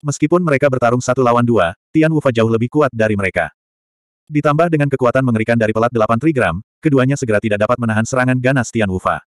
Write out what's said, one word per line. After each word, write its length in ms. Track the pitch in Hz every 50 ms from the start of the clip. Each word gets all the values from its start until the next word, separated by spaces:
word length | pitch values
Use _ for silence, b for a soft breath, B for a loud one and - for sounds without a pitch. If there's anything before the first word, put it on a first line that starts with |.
| -
Meskipun 400 | 147 135 - - 151 170 180 180
mereka 240 | 160 143 131 139 143
bertarung 320 | 131 127 120 117 117 127
satu 240 | 127 - 127 127 131
lawan 240 | 120 117 120 120 117
dua, 240 | 117 107 87 82 90 _ _ _ _
Tian 160 | 160 156 160
Wufa 240 | 160 151 - 139 120
jauh 160 | 113 113 113
lebih 160 | 117 110 117 123
kuat 240 | - 147 151 131
dari 240 | - 113 110 107 107
mereka. 360 | 98 98 92 - 104 95 73 _ _ _ _ _ _ _ _ _ _ _ _ _ _ _ _
Ditambah 400 | 151 147 143 151 147 151 170 175
dengan 240 | 160 151 143 139
kekuatan 320 | 139 131 127 120 117 131 131
mengerikan 320 | 127 117 107 110 113 117
dari 160 | 117 110 107
pelat 200 | 107 110 113 120 -
delapan 240 | 117 107 107 117 117
trigram, 360 | 135 160 160 131 110 92 80 92 - _ _ _ -
keduanya 320 | 160 139 131 123 131 139
segera 240 | 139 - 117 107 101
tidak 240 | 104 110 107 104 107
dapat 160 | 107 123 117
menahan 240 | 117 113 110 107 113
serangan 320 | - - 127 127 127 127
ganas 400 | 127 123 127 139 139 113 - -
Tian 160 | 117 110 98
Wufa. 320 | 92 92 - 95 87 76 - _